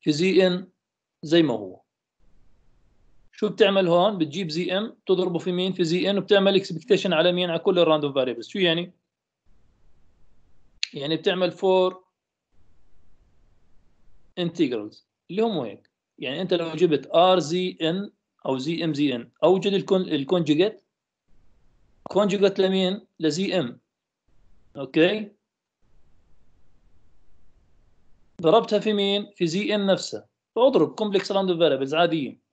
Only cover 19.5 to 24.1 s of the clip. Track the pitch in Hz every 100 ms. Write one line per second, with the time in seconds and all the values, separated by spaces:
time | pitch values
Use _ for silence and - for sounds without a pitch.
19.5 | 190 202 196 196 185 185 151 143 180 156
20.5 | 151 196 - _ _ _ _ _ - -
21.5 | _ _ _ _ _ - 185 208 196 196
22.5 | 196 190 190 185 202 - _ 156 147 196
23.5 | 180 127 123 _ _ _